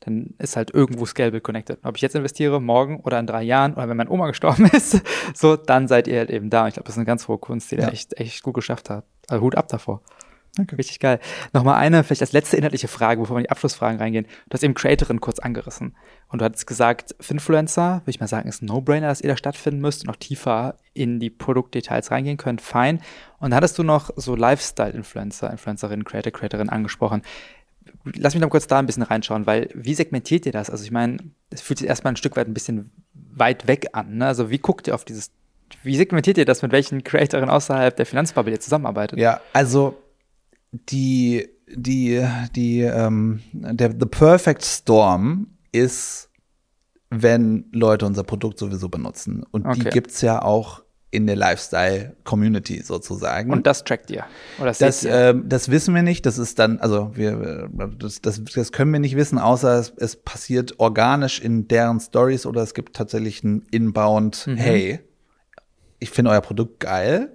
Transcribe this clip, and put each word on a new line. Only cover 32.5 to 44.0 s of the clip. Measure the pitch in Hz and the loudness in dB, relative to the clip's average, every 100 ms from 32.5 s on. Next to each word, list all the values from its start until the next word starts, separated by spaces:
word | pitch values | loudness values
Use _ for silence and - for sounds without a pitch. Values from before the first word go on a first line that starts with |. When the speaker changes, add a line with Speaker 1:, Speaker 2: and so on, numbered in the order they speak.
Speaker 1:
bisschen | 107 - 110 101 _ _ | -6 -6 -6 -8 _ _
weit | - - 131 120 - - | -20 -12 0 2 2 0
weg | 139 - | 0 0
an, | 110 104 113 | -8 -6 -2
ne? | 131 | -2
Also | 123 110 | 0 -2
wie | 139 | -2
guckt | - - - | 0 -2 -2
ihr | - | -6
auf | |
dieses, | - 113 - _ _ _ _ - | -6 -16 -16 _ _ _ _ -12
wie | 131 135 | -4 0
segmentiert | 190 165 185 185 | 2 2 4 4
ihr | 139 | 4
das, | 127 | 4
mit | 127 | 4
welchen | 135 135 135 | 2 2 -6
Creatorinnen | - 147 143 143 131 | 0 2 2 0 2
außerhalb | 147 - 135 127 | 2 2 2 2
der | - 120 | 2 -2
Finanzbubble | 127 160 - 110 | 0 0 0 0
ihr | 110 | -2
zusammenarbeitet? | - 151 123 104 104 - | -2 -2 -2 -4 -4 2
Speaker 2:
Ja, | 113 - - | 2 2 0
also | 131 131 139 135 - _ _ _ _ _ _ _ 120 - | 2 4 4 2 -2 _ _ _ _ _ _ _ -16 -6
die, | 135 131 127 123 120 - _ _ | -2 2 2 2 0 -4 _ _
die, | 123 123 131 123 120 127 120 120 | -8 -2 0 2 2 0 -2 -6
die, | 123 120 120 | -2 0 2
ähm, | 120 117 110 110 110 110 - | 2 2 2 2 0 -2 -8
der, | - - 117 117 | -12 -8 0 0
the | 113 | 2